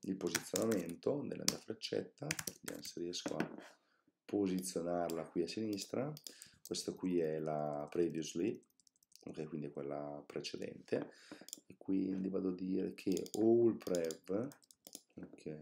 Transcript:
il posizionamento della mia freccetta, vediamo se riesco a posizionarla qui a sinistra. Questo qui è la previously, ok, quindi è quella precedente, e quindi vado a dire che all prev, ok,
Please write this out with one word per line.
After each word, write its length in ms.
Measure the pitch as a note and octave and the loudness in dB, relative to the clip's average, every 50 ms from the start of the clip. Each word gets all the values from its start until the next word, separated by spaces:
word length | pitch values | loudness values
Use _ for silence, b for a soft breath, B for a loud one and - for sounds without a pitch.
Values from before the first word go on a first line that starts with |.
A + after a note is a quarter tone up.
il 140 | - F2+ F#2+ | -6 -6 -4
posizionamento 1080 | F#2 F2 F2 - - - - - G2+ A2 A2+ G#2+ F#2 E2+ E2 E2+ - - - C#3 D3 A#2+ - | -2 0 0 0 -2 -2 0 0 2 2 2 2 2 0 -2 -4 -2 0 0 0 0 -2 -4
della 160 | - - - | -6 -2 0
mia 120 | - - - | 0 0 0
freccetta, 680 | - - A2 - - - A2 G2+ G2+ - - - - - - - - - - - | -2 -8 -8 -6 -4 -2 -2 -2 -2 -4 -8 -6 -4 -4 -4 -4 -6 -8 -10 -10
vediamo 200 | - - - - | -8 -8 -8 -8
se 180 | - - - E2+ | -8 -8 -6 -4
riesco 360 | F2 F2 F2 - - - - | -4 -4 -4 -4 -4 -2 -2
a 140 | - - - - - B B B B B B B B B B B _ _ | -2 -2 -2 -6 -12 B B B B B B B B B B B _ _
posizionarla 1000 | - G2+ G2+ G2+ F#2+ F#2 F#2 F#2 - - E2+ E2+ E2+ F2 F2 E2+ E2 E2 E2 D#2 | -2 0 2 2 2 2 0 -2 -2 -4 -2 0 0 0 0 0 0 0 -2 -4
qui 160 | - - F2+ | -2 0 0
a 40 | E2 | 0
sinistra. 640 | E2+ - A2 A2 G#2+ G2+ G2 - - - A2+ C3+ D3+ D3+ - B B B B B B B B B | 0 0 -2 -2 -2 -2 -2 -4 -2 -2 -2 -2 -2 -4 -8 B B B B B B B B B
Questo 300 | - F2 - - - - | -6 -4 -4 -2 -4 -2
qui 240 | - F#2 F#2 F2+ E2+ | 0 2 2 4 4
è 180 | D#2+ D#2 D#2 D#2 | 4 4 2 0
la 480 | D#2 D#2 D2+ D2+ D2+ D2+ D2 D2 D2 D2 | 0 0 0 0 0 0 0 -2 -4 0
previously, 720 | - E2+ F2 D#2+ D2+ D#2+ D#2 - - E2+ F#2 A2+ - - - _ _ _ - - _ _ _ _ - - - | 2 2 2 4 2 -2 -4 -2 0 0 0 0 0 -2 -8 _ _ _ -20 -20 _ _ _ _ -20 -14 -12
ok, 200 | E2 - D#2+ D#2 | -10 -8 -8 -6
quindi 220 | D2+ D#2+ D2+ D2 C#2+ | -6 -6 -6 -6 -6
è 40 | |
quella 480 | - D2 C#2+ C#2+ C#2+ C#2+ D2 D2 D2 D2 - | -6 -6 -4 -4 -4 -4 -4 -6 -8 -10 -8
precedente, 880 | - - D2+ D2 - - - - - - - - - - - - - B B B B B B B B B - - | -8 -6 -6 -6 -6 -6 -6 -8 -8 -10 -10 -4 -2 0 0 0 -4 B B B B B B B B B -14 -14
e 100 | - - | -16 -18
quindi 520 | - - - F#2+ F#2+ F#2+ F#2+ F#2+ F#2+ F#2+ F#2+ | -6 -2 2 2 2 2 2 0 0 0 0
vado 200 | F#2+ F#2+ F#2+ F#2 | 0 2 2 0
a 60 | F2+ | 0
dire 380 | F#2 F#2 F#2 F#2+ F#2+ F#2 F#2 - | 0 0 0 0 2 0 0 -4
che 280 | - - G2 F2+ - - - - G#2 | -2 0 2 2 2 2 0 2 6
all 380 | A2 A2+ A#2 A#2 A#2 A2+ - | 8 10 10 10 8 8 6
prev, 720 | - - - F2+ E2+ E2 D#2+ D#2+ - - F#2 F#2+ G#2+ B2+ D3 - - - - - _ - - - - - _ - | 4 2 2 2 4 2 2 -2 -2 -2 -2 0 0 0 -2 -6 -12 -20 -20 -20 _ -18 -16 -16 -16 -16 _ -14
ok, 320 | - F2+ - - - - E2 D2+ D2+ | -14 -14 -12 -12 -12 -10 -8 -8 -8